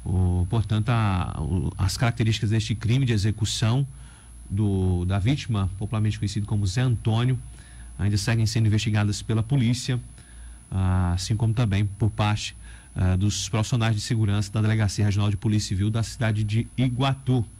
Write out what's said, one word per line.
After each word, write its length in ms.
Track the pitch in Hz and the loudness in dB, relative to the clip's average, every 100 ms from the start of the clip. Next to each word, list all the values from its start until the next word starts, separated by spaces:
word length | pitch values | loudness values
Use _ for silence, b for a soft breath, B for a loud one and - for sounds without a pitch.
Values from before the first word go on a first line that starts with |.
o, 420 | - 92 90 90 90 | 0 0 2 2 0
portanto, 400 | 113 - 107 110 | 0 0 0 0
a, 460 | 117 107 131 - - | 0 2 0 -2 -4
o, 320 | 147 185 - - | -2 -2 -2 -2
as 200 | 95 - | -4 0
características 540 | 117 - 113 110 104 | -2 0 0 0 0
deste 220 | 110 110 | 0 -2
crime 320 | 107 98 127 | -4 0 2
de 80 | 127 | 2
execução 720 | 107 107 - - - 110 127 139 B B B B B - | 2 0 -2 -4 0 0 0 -2 B B B B B -6
do, 560 | 98 104 95 92 87 | -2 0 2 2 0
da 140 | 90 98 | 0 0
vítima, 500 | 101 143 - 107 95 - | 0 -2 -2 -2 -2 -4
popularmente 360 | 104 107 107 104 | -6 -2 -2 -2
conhecido 300 | 101 113 104 | -4 -4 -2
como 180 | 107 | 0
Zé 180 | 98 123 | 0 0
Antônio, 540 | 131 104 113 110 127 127 - B B B B - | 0 2 2 2 2 0 -4 B B B B -2
ainda 180 | 101 104 | 0 2
seguem 300 | - 113 110 | 2 2 2
sendo 220 | 113 110 | 4 4
investigadas 520 | 107 110 104 104 104 | 4 2 2 2 0
pela 220 | - 113 | -2 -2
polícia, 580 | 107 143 117 123 - 123 - B B B B B - | 2 2 4 2 0 -4 -6 B B B B B -6
ah, 440 | 95 92 92 87 | 0 2 2 2
assim 200 | 90 95 | 0 0
como 180 | 107 113 | 0 2
também 340 | 110 120 98 104 | 2 2 2 0
por 220 | - 107 | 0 0
parte, 460 | - 104 107 - - B B B | 2 0 0 -4 -12 B B B
ah, 220 | - 92 92 | 0 2 2
dos 320 | 104 - - | 2 0 -2
profissionais 480 | 113 107 123 110 104 | -2 0 2 2 0
de 40 | |
segurança 520 | - 113 104 104 101 | 0 0 2 0 0
da 100 | 110 | 0
Delegacia 420 | 107 110 104 - | 2 2 0 2
Regional 240 | 104 101 104 | 2 2 0
de 80 | 98 | 0
Polícia 340 | 113 107 - | 0 0 0
Civil 200 | 95 104 | 0 0
da 140 | 110 | 0
cidade 400 | 104 - 110 107 | -4 -2 -2 0
de 240 | 107 110 117 - | 0 0 -2 0
Iguatu. 680 | 127 120 139 135 - 127 101 | 0 2 0 0 0 0 0